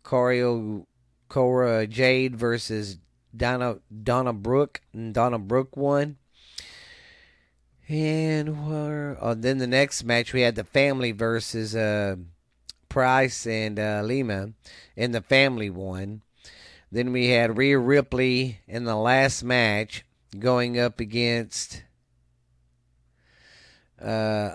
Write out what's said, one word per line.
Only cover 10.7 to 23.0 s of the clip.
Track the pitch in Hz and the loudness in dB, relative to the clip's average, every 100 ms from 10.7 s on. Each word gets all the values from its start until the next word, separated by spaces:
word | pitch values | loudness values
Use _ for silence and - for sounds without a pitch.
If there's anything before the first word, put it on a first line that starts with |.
| 139 143 135 123 | 2 2 2 -2
versus, | 104 113 113 107 113 110 110 | -2 -2 -2 -4 -6 -4 -2
uh, | 107 104 101 92 85 - _ _ - - _ | 0 0 -2 -4 -10 -20 _ _ -20 -20 _
Price | - 127 131 131 - 117 | 0 4 4 2 -2 -4
and, | 110 107 104 | -2 -2 -2
uh, | 107 104 107 | -2 -2 -2
Lima, | 135 123 98 101 - - - - - | -2 -2 -4 -6 -12 -20 -20 -20 -4
and | 120 | -2
the | 117 | -2
family | - 135 135 120 104 | 2 4 4 2 -6
won. | 90 95 92 98 107 - _ - - - - _ | -6 -8 -8 -8 -12 -18 _ -20 -20 -20 -20 _
Then | 110 123 | -4 -2
we | 127 123 | 2 4
had | 120 117 110 | 4 4 4
Rhea | 135 139 | 4 4
Ripley | 123 143 135 127 127 127 131 107 - | 6 4 4 0 2 2 -2 -6 -10
in | 117 | -8
the | 117 107 | -4 0
last | 113 131 135 - | 2 4 4 0
match | 123 123 113 104 107 - - _ _ 98 | 0 2 2 2 -4 -8 -16 _ _ -4
going | 120 123 120 120 | 0 2 2 0
up | 120 - | -2 -2
against, | 110 113 120 117 104 - - - - _ _ _ _ _ _ _ _ _ _ _ | -6 -2 0 0 -4 -8 -10 -12 -20 _ _ _ _ _ _ _ _ _ _ _